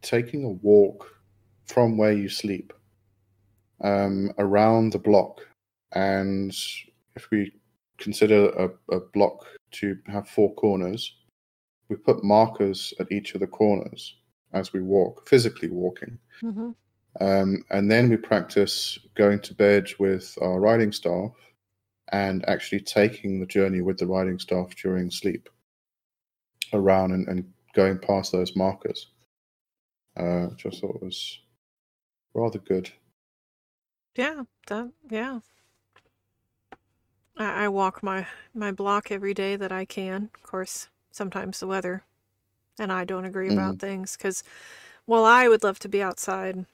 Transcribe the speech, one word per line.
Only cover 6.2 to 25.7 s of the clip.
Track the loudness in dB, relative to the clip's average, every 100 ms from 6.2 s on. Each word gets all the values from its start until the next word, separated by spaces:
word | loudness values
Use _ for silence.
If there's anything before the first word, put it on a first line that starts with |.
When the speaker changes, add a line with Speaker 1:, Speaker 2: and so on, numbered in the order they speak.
| 0 -2 -4 -6 -10 -10 -16 _ _ -20
Speaker 1:
if | -4
we | -2 -2 _ _ _ _ _
consider | -10 0 4 6 6
a, | 2 -2 -4 -6 -6
a |
block | -4 2 2 0 -20 -20 _
to | -6 -6 -6 -8
have | -10 -6
four | 2 2 2
corners, | 0 0 -2 -6 -10 _ _ _ _ _ _ _ _
we | -6
put | 0 2
markers | 6 6 4 2 -2 -2 -8 -8
at | -4
each | -4 -6 -6
of |
the | -6
corners | 2 2 2 -2 -14 -20 -20 _ _ _
as | -6 -4
we | -6
walk, | 2 2 2 -2 4
physically | 4 4 -4 -8
walking. | -4 -4 -6 -14 -16 _ -14
Speaker 2:
Mm-hmm. | -10 -8 -10 -12 _ _ _ -4
Speaker 1:
Um, | 0 2 2 -2 -4
and | -2 2
then | 4 4
we | 2
practice | 2 -2 0 0 0 -2 -8 -10 _ 2
going | 4 4
to | -4
bed | 2 6 6 2 -2
with | 0 0 -6 -4
our | -2 2
riding | 4 4 2
staff | -2 -4 -2 -4 -10 _ _ _ _ _ _ -6
and | -2 0 -2 -2
actually | -2 -2 -6
taking | -2 4 4 2 -6 -6
the | -2
journey | 0 2 2
with | -2 -2
the | -2
riding | 0 -2 -4
staff | -4 -4 -4 -6
during | -4 -2 -4
sleep | -4 -4 -4 -10 _ _